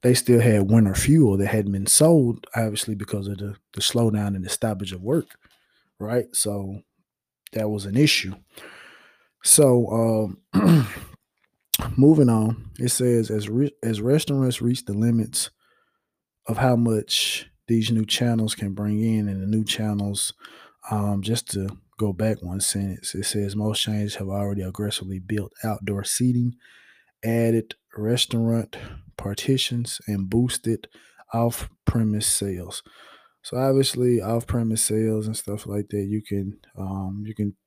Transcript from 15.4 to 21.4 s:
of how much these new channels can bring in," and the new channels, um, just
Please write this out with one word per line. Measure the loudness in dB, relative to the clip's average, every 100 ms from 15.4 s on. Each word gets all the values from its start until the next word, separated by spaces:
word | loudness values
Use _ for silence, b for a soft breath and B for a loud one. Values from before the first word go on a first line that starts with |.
| -6 _ _ _ _ _ _ _ _ _ -6
of | 0
how | 2 2
much | 2 0 -2 -4 -2 -6 -10 _ -2
these | 0 0
new | -2 -2
channels | -2 0 0 -2 -4
can | -6
bring | -4 -2 0
in," | 0 0 -2
and | -4
the | -2
new | -2
channels, | 0 -2 -2 -2 -4 -4 -6 -8 B B B B -6
um, | -2 0 -2
just | -2 -4